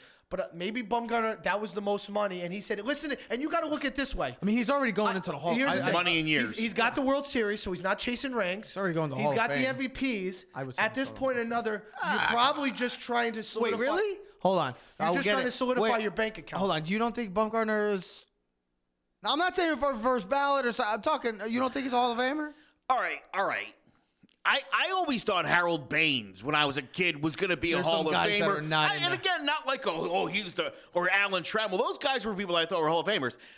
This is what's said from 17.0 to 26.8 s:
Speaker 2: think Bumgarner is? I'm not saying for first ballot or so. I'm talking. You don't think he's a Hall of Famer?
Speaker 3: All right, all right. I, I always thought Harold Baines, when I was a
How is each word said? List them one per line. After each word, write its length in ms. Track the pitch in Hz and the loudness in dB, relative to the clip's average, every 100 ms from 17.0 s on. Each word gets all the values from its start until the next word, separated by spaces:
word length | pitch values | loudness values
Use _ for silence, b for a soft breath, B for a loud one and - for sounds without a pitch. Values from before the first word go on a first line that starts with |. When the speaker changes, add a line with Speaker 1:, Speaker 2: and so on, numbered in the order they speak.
| 233 | 0
Speaker 2:
think 200 | 233 220 | -2 -2
Bumgarner 580 | 185 214 226 220 214 208 | 0 0 0 0 0 0
is? 300 | 196 - - - _ _ _ _ _ _ _ _ _ | -2 -4 -14 -18 _ _ _ _ _ _ _ _ _
I'm 140 | 202 285 | -2 0
not 160 | 359 359 | 2 2
saying 200 | 330 285 | 2 2
for 180 | 277 240 | 0 0
first 320 | 240 247 185 | 0 0 0
ballot 360 | 277 285 277 240 | 0 2 2 0
or 60 | |
so. 120 | 226 214 | 0 -2
I'm 160 | 220 | 0
talking. 380 | 302 285 247 214 220 | 0 0 -2 -4 -2
You 120 | 233 | 0
don't 120 | 254 | 0
think 100 | 277 | -2
he's 100 | 269 | 0
a 40 | 247 | 2
Hall 140 | 247 | 2
of 60 | 233 | 2
Famer? 360 | 254 302 302 294 B _ - | 0 -2 -6 -10 B _ 0
Speaker 3:
All 80 | 254 | 0
right, 220 | 180 147 - | 0 -6 -6
all 120 | 185 185 | -2 0
right. 280 | 110 107 - _ _ _ _ - _ | 0 -6 -14 _ _ _ _ -20 _
I, 160 | 180 254 - | 2 2 2
I 180 | 220 320 | 0 2
always 280 | 381 320 233 | 2 2 0
thought 240 | - 185 147 | 2 2 4
Harold 420 | 170 175 160 131 | 4 4 0 0
Baines, 560 | 151 160 131 101 92 | 2 4 2 -4 -8
when 120 | 123 151 | 0 2
I 100 | 147 | 2
was 120 | |
a 40 | 139 | 0